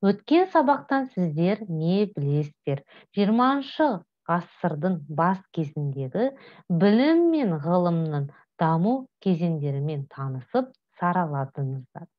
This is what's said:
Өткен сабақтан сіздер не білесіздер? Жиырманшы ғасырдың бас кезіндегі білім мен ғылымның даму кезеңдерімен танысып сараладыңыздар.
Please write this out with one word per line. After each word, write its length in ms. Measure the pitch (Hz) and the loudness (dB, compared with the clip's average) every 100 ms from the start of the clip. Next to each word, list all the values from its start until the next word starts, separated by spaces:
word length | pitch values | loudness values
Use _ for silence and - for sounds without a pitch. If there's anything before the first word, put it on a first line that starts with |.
Өткен 420 | 196 196 - 311 370 | 2 0 2 2 4
сабақтан 600 | 339 269 277 - 269 262 | 2 2 0 0 -2 -2
сіздер 520 | - 175 151 170 214 214 | -2 -2 0 0 -2 -4
не 380 | 160 165 190 208 | -4 0 0 0
білесіздер? 760 | 208 143 147 151 _ - 139 _ - - - | -2 -2 -2 -2 _ -6 -6 _ -20 -12 -2
Жиырманшы 720 | 202 226 247 277 277 - 311 196 - _ - | 0 2 2 0 -4 -2 0 0 -8 _ -2
ғасырдың 720 | 170 170 _ 175 151 175 180 143 | -2 -2 _ -4 -2 -2 -2 -6
бас 320 | 151 170 190 - - | 0 0 0 -6 -6
кезіндегі 760 | 151 151 147 135 135 175 254 269 - - _ | -6 -4 -6 -4 -6 -2 -4 -4 -20 -20 _
білім 560 | 170 196 214 285 330 339 | 2 4 4 4 4 4
мен 240 | 320 240 160 | 2 0 -2
ғылымның 640 | 147 180 175 170 160 147 139 - _ _ | 0 2 2 0 0 -2 -6 -10 _ _
даму 340 | 165 165 185 262 262 _ | 0 2 2 0 -4 _
кезеңдерімен 800 | 196 170 170 160 143 139 143 151 139 | -2 0 0 -2 -2 -4 -4 -4 -8
танысып 640 | - 135 131 123 240 262 _ _ _ | -8 -8 -8 -4 -4 -4 _ _ _
сараладыңыздар. 1080 | 175 175 170 143 135 - 135 135 127 - 170 | -2 0 0 -2 -6 -4 -6 -6 -12 -18 -20